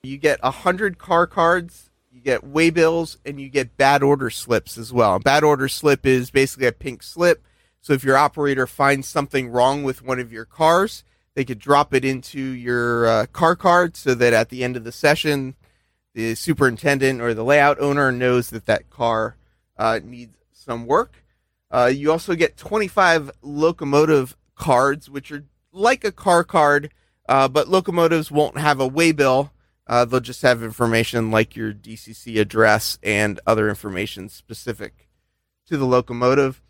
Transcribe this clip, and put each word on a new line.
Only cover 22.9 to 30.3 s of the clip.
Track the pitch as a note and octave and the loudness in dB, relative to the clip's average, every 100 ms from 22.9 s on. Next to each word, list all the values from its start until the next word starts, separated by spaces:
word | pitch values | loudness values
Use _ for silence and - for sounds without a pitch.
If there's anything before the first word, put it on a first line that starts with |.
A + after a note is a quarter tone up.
| - F#3 E3 C#3 - | 2 2 2 -2 -16
locomotive | C#3 D3 D#3+ E3+ C#3+ C#3+ D#3+ D3 C3 - _ _ | -12 -2 -2 0 0 2 4 2 0 -12 _ _
cards, | - B2 C#3 D3 - | 0 2 2 -2 -10
which | C#3 - | -16 -14
are | D3 C#3+ _ _ | -18 -18 _ _
like | F#3 A3 C4 | -2 -2 0
a | G#3+ | -6
car | - G3 F3 | -6 2 2
card, | F3 F3 D3 C#3+ D3 _ _ _ - | 2 2 4 2 -2 _ _ _ 0
uh, | C3+ C3+ | 2 2
but | C#3+ C3+ | 0 2
locomotives | F#3+ F#3 F3 E3 E3 D3+ | 0 2 2 4 2 0
won't | D3 D3+ - | -2 -2 -2
have | D3+ C3+ | -2 0
a | C3 | 0
waybill. | C#3 E3 D3+ C#3 C3 C#3+ _ _ _ - | 2 2 4 2 2 0 _ _ _ -2
Uh, | A#2+ B2 | 0 2
they'll | B2+ | -2
just | A#2+ | -4